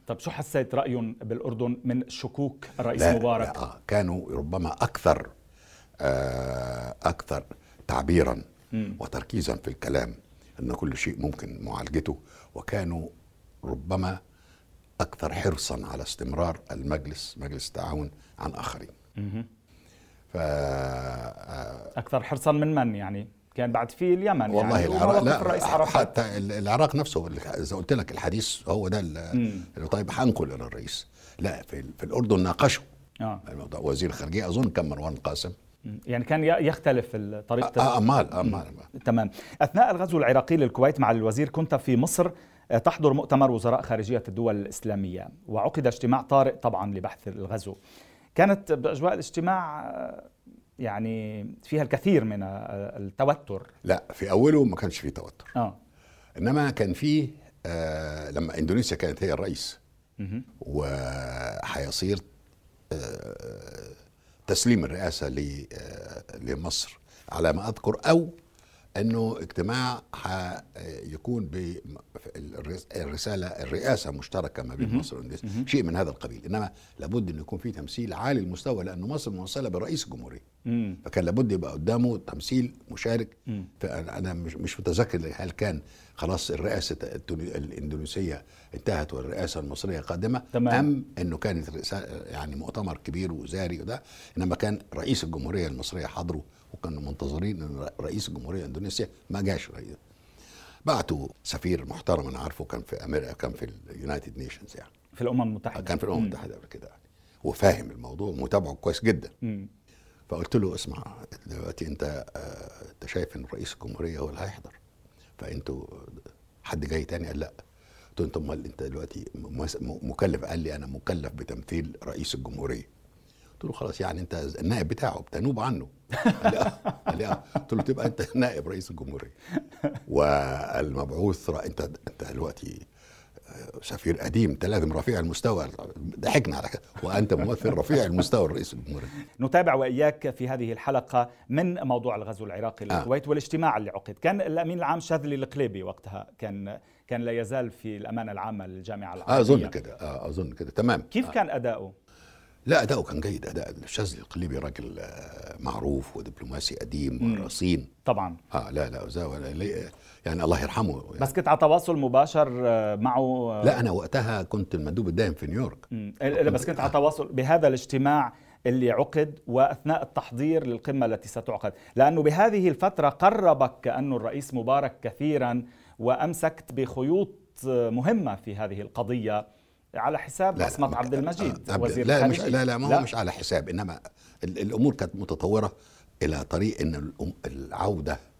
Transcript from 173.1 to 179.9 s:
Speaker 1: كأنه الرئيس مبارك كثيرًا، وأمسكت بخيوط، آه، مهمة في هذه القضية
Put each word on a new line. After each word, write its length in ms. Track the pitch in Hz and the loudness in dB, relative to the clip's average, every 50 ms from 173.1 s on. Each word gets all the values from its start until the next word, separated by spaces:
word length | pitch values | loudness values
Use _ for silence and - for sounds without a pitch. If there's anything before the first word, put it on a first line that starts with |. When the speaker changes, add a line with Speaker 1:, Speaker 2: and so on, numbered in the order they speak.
| 139 - 180 202 196 208 190 170 151 135 135 120 - - | 4 8 6 6 8 8 8 8 8 8 6 2 2 -2
Speaker 1:
كأنه 340 | - 123 127 131 139 143 131 | -2 -2 0 0 0 0 0
الرئيس 380 | 117 107 113 - 143 139 - 135 | 0 -2 -2 -4 -4 -6 -4 -4
مبارك 460 | 123 113 123 135 143 139 123 - - | -2 2 4 4 4 2 0 -4 -4
كثيرًا، 640 | - 113 - - 143 151 151 135 127 120 120 123 120 - - - - - - - | -8 -6 -4 0 0 2 2 2 2 2 0 0 -2 -6 -16 -20 -20 -20 -8 0
وأمسكت 720 | 110 120 127 - 151 165 165 - 165 160 160 - - - 123 | 2 2 4 4 2 0 0 2 0 0 0 -2 -12 -6 -2
بخيوط، 640 | 131 131 123 - 131 131 147 170 196 196 - - - - _ - - 131 | -2 -2 -2 0 -2 2 2 4 2 2 0 -4 -20 -20 _ -16 -8 -2
آه، 220 | 131 127 120 120 113 | 0 2 2 4 2
مهمة 460 | 117 123 131 190 233 214 165 120 98 | 2 2 4 4 4 4 2 -2 -4
في 200 | 95 - 110 101 | -6 -8 -8 -6
هذه 260 | 104 110 98 98 101 | -6 -4 -6 -6 -6
القضية 640 | 101 - - 123 120 104 127 120 107 107 104 107 107 - _ _ _ _ _ _ _ - | -8 -6 -4 -4 0 0 0 0 0 0 0 -2 -2 -6 _ _ _ _ _ _ _ -10